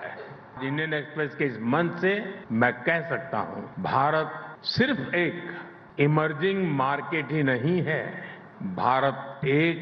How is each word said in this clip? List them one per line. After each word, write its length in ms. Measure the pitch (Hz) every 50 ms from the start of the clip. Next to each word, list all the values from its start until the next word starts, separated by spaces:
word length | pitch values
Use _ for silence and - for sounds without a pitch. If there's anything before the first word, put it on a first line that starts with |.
ہے۔ 360 | - - - - - - - - - - - 123 131 135
انڈین 260 | 139 151 156 160 156
ایکسپریس 380 | 151 139 - - 156 151 139 - -
کے 80 | 156
اس 80 | 139 120 107
منچ 320 | 110 117 131 160 175 170 170 -
سے 180 | - 185 196 208 220 - - - - -
میں 220 | 113 113 120 123 - - -
کہہ 220 | 170 165 170 160 -
سکتا 300 | 139 - - - - 107
ہوں، 220 | 95 - 95 101 - - - -
بھارت 500 | 92 - - 127 139 147 151 156 156 151 - - - - - - -
صرف 320 | - - - 233 285 269 202 123 -
ایک 220 | - 175 175 151 113 - - - - - - - - - - - -
ایمرجنگ 680 | - 143 147 151 156 156 156 156 143 165 196 196 196 190
market 680 | 170 147 139 131 135 143 143 - - 165 160 143 123
ہی 100 | 147 156
نہیں 400 | 147 135 131 120 120 156 180 180
ہے، 400 | 143 147 160 135 107 92 92 - - - - - - - - -
بھارت 540 | - 98 92 87 92 120 127 131 135 139 - - - - - -
ایک 360 | - 135 135 147 160 170 165 165